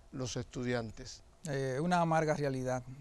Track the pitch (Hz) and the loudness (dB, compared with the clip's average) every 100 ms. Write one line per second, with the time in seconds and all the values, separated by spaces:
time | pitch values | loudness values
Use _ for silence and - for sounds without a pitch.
0 | - 139 127 131 120 - 123 123 113 - | -14 -6 -4 -4 -6 -4 -2 0 -2 -8
1 | 123 - - - 160 139 135 127 175 175 | -14 -16 -18 -14 -4 -2 0 0 2 4
2 | 165 160 156 143 143 131 127 127 127 135 | 6 4 4 2 2 0 0 -2 -4 -12